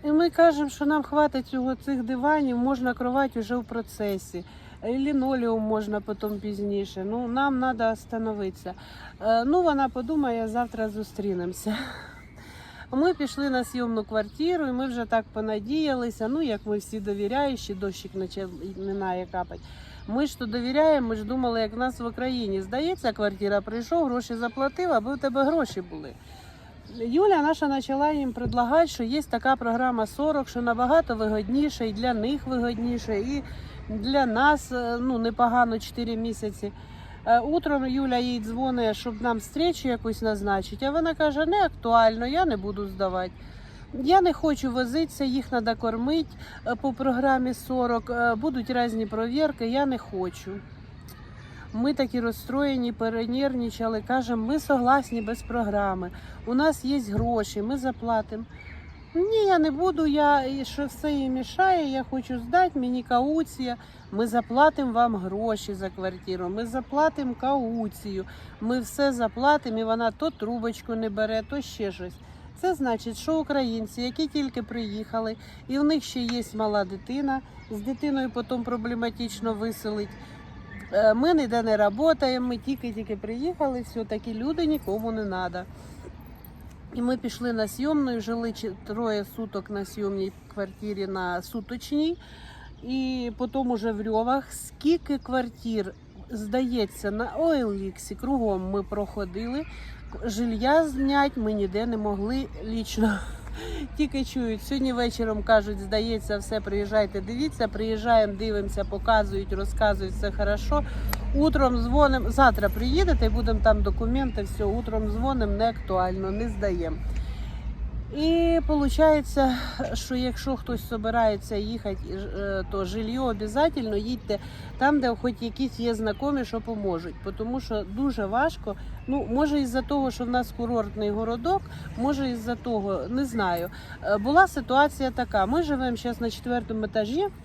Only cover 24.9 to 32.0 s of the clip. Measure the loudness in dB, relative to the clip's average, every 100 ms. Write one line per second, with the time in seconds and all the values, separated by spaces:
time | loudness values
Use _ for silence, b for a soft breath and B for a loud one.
24.9 | 2 2 -2 0 2 4 4 2 -4 -8
25.9 | -12 -12 -16 B B B B B B -16
26.9 | -6 2 6 8 6 4 2 2 0 0
27.9 | 2 2 2 -2 -2 -2 0 4 6 4
28.9 | 2 -2 -2 -2 0 2 2 2 2 2
29.9 | 0 -2 0 2 2 -2 -2 0 2 6
30.9 | 4 4 0 0 0 0 2 2 0 -4
31.9 | 0